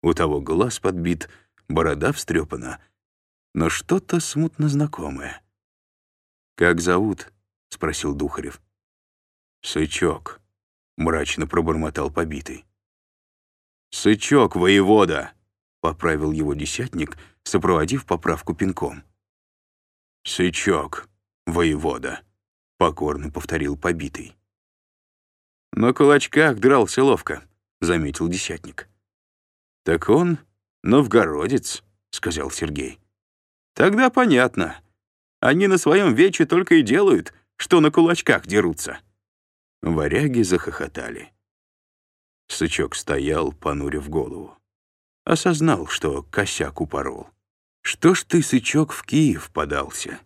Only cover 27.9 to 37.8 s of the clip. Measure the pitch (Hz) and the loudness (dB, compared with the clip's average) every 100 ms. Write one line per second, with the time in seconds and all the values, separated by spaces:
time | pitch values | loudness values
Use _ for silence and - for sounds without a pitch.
27.9 | 85 76 71 85 90 - 82 - - - | 0 -2 -4 -4 -4 -6 -10 -14 -18 -20
28.9 | _ _ _ _ _ _ _ _ _ - | _ _ _ _ _ _ _ _ _ -2
29.9 | 82 80 120 175 160 _ _ _ _ - | -2 4 4 4 0 _ _ _ _ 2
30.9 | 123 131 113 87 73 87 131 - - _ | 4 6 4 4 0 -2 -2 -4 -12 _
31.9 | _ _ - 85 80 69 - 80 73 65 | _ _ -8 -6 -6 -6 -6 -6 -6 -10
32.9 | - _ _ _ _ _ _ _ - 185 | -12 _ _ _ _ _ _ _ 2 2
33.9 | 208 262 247 247 135 127 - 80 - _ | 4 2 4 4 4 4 0 -6 -8 _
34.9 | _ _ _ _ _ - 156 196 190 - | _ _ _ _ _ 2 4 4 4 4
35.9 | 175 196 113 185 175 156 170 185 165 120 | 4 4 6 4 4 2 2 4 4 4
36.9 | 127 196 113 80 _ _ _ - 175 | 4 4 4 0 _ _ _ 2 4